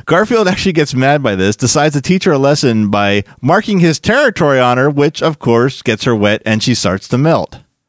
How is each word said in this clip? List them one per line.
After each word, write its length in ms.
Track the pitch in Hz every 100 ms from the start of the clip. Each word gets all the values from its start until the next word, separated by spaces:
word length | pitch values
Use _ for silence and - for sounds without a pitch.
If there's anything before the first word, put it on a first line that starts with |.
| -
Garfield 420 | 170 214 233 190
actually 260 | - 196
gets 200 | 165 143 127
mad 260 | 135 147
by 140 | 127 95
this, 200 | 95 107
decides 380 | 127 156 151 147
to 60 |
teach 220 | - 185
her 80 | 196
a 60 | 139
lesson 500 | 139 147 135 110 104
by 340 | 104 101 101 - -
marking 380 | 127 190 214 196
his 200 | 170 151
territory 600 | - 240 285 - 151 131
on 180 | 123 123
her, 120 | 143
which, 320 | 143 143 -
of 160 | 160 151
course, 420 | 117 117 117 -
gets 220 | - 110 131
her 100 | 113
wet, 260 | 104 107 107
and 180 | 110
she 100 | 131
starts 340 | 117 95 95 -
to 80 | 127
melt. 420 | 156 151 - - _ _